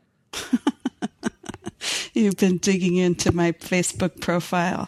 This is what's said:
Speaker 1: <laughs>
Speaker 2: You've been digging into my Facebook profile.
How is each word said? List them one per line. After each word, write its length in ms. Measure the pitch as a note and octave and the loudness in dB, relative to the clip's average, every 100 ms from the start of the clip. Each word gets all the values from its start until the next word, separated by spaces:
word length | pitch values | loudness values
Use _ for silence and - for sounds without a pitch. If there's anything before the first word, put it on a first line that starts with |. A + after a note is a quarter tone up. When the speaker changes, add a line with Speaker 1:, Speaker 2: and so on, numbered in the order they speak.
| _ _ _ | _ _ _
Speaker 1:
<laughs> 1800 | - - A#3+ - - - - - _ - - - - - - - - - | -12 -4 -2 -2 -4 -6 -8 -12 _ -10 -10 -12 -16 -16 -10 -6 -6 -4
Speaker 2:
You've 240 | - G#3+ F#3 | 2 2 4
been 200 | G3 F3+ | 2 2
digging 400 | - F#3+ F3+ F3+ | 2 2 2 4
into 340 | F3+ E3+ - | 2 2 0
my 220 | F3 E3+ | 2 2
Facebook 640 | E3+ - F#3 F3 - F3+ - | 0 -2 0 0 -2 -4 -4
profile. 640 | - F3 - F3+ F3 - | -2 -2 -2 -2 0 -2